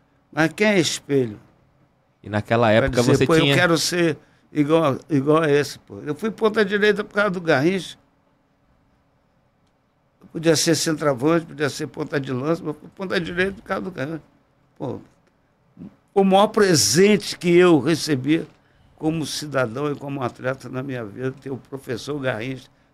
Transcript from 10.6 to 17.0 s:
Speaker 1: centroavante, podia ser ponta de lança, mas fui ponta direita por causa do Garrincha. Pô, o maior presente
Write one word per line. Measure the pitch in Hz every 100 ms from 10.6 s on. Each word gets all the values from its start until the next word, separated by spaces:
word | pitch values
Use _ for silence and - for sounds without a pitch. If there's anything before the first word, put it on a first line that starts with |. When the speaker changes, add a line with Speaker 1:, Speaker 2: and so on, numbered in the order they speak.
| 170 156
Speaker 1:
centroavante, | - 156 151 123 143 170 160
podia | 143 147
ser | - 151
ponta | - 143 147
de | 135
lança, | 127 147 165
mas | 160 147
fui | -
ponta | - 190 196
direita | 170 175 190
por | 190
causa | - 190
do | 190
Garrincha. | - 135 160 - _ _ _ _ -
Pô, | 135 110 - _ _ _ _ _ _ - - - _
o | 202
maior | 196 190 208
presente | 220 196 156 - 139